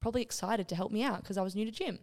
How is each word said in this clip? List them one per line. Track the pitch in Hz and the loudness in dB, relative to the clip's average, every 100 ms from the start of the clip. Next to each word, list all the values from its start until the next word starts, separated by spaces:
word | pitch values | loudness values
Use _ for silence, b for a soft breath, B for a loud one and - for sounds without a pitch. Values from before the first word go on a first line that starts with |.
probably | 233 247 | 0 0
excited | - - 185 220 185 | 0 -2 2 2 2
to | 170 | 0
help | 190 | 0
me | 208 | 2
out | 262 185 | 2 0
'cause | - 196 | -2 -2
I | |
was | 190 190 | 0 0
new | 220 | -2
to | |
gym. | 226 330 - | -2 -4 -4